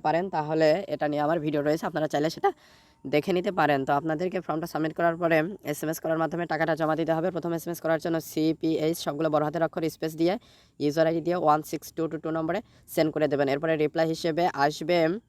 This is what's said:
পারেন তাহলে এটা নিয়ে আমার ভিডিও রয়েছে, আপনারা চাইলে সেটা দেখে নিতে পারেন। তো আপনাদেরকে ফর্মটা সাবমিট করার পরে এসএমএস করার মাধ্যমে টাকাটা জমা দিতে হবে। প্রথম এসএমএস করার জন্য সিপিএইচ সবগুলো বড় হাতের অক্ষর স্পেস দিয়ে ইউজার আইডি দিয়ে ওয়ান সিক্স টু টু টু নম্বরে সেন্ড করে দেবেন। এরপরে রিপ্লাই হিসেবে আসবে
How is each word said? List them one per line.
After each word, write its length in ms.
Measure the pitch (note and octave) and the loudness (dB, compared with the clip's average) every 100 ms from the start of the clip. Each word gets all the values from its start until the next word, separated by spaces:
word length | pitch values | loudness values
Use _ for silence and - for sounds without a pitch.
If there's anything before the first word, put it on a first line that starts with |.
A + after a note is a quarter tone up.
পারেন 200 | D#3 E3 F#3+ | 2 0 0
তাহলে 340 | E3+ D3+ D#3+ D#3 E3+ G3 | -4 -2 4 4 4 0
এটা 120 | D3 D3+ | -4 -2
নিয়ে 120 | D3 D3 | 0 0
আমার 120 | E3+ | 0
ভিডিও 160 | D3+ D3 D3 | 0 0 0
রয়েছে, 180 | D#3 F#3+ | 0 -2
আপনারা 160 | E3 D3+ | -4 -2
চাইলে 180 | D3 D#3 - | 0 -2 0
সেটা 160 | G4 - _ - _ _ | -2 -2 _ -20 _ _
দেখে 280 | C3+ D3 G3 F3+ | -2 0 2 0
নিতে 140 | F#3+ F3+ | 0 2
পারেন। 220 | D3+ C#3 C3+ | 2 2 2
তো 40 | C#3+ | 0
আপনাদেরকে 380 | D#3+ D#3 F3+ F3+ - | 0 -2 -2 -4 -4
ফর্মটা 220 | D#3 E3 | -4 -4
সাবমিট 200 | D3+ D#3+ D#3+ | -4 -4 0
করার 180 | E3+ E3 | 0 2
পরে 160 | E3+ D#3+ E3 G#3 - | 2 2 2 -4 -8
এসএমএস 280 | D3 D3+ D#3+ | -4 -4 -4
করার 140 | D#3+ D#3+ | -2 0
মাধ্যমে 220 | D#3+ E3+ E3+ | 0 -2 -4
টাকাটা 200 | D#3 E3 D#3 | -2 0 0
জমা 140 | D#3 D#3 | 0 0
দিতে 120 | D#3+ D#3+ | 0 0
হবে। 120 | F#3 | 0
প্রথম 160 | F3 E3+ E3 | -2 -4 -4
এসএমএস 240 | E3+ E3 | -6 -6
করার 160 | D#3+ D#3+ | -2 -2
জন্য 120 | E3+ D#3+ - | 0 -4 -4
সিপিএইচ 680 | D#3+ D#3+ D#3 D#3+ D#3+ D#3 E3+ | 0 0 0 0 0 0 -2
সবগুলো 240 | E3 D3 D#3+ | -4 -2 0
বড় 100 | D3+ D3+ | 2 0
হাতের 160 | D#3+ D#3+ | 0 -2
অক্ষর 180 | F3+ D#3+ | -2 -4
স্পেস 180 | - D#3+ E3+ | -4 -6 0
দিয়ে 140 | E3+ A3 - - _ - | 0 0 -6 -20 _ -4
ইউজার 260 | C#3+ D3+ D#3+ | 0 2 2
আইডি 120 | E3 D#3+ | 2 0
দিয়ে 120 | F3+ | 2
ওয়ান 160 | D#3 D3+ D3+ | 4 4 0
সিক্স 160 | D#3+ - - | -8 -8 -6
টু 80 | D#3+ | -4
টু 60 | D#3 | -4
টু 40 | D#3+ D#3+ | -4 -4
নম্বরে 240 | D#3+ F#3 - _ - | -2 -4 -8 _ -6
সেন্ড 140 | - D#3 | 0 2
করে 120 | D3+ D3+ | 2 2
দেবেন। 140 | C#3 C#3 | 2 2
এরপরে 180 | C#3+ D#3+ D#3 | 0 0 2
রিপ্লাই 240 | D3+ E3 D#3+ | 2 2 0
হিসেবে 320 | D#3+ E3+ D#3+ F3 C#3 | 0 -2 0 0 2
আসবে 340 | C#3+ D3+ D#3+ F3 D#3+ G#3 | 2 2 0 2 2 0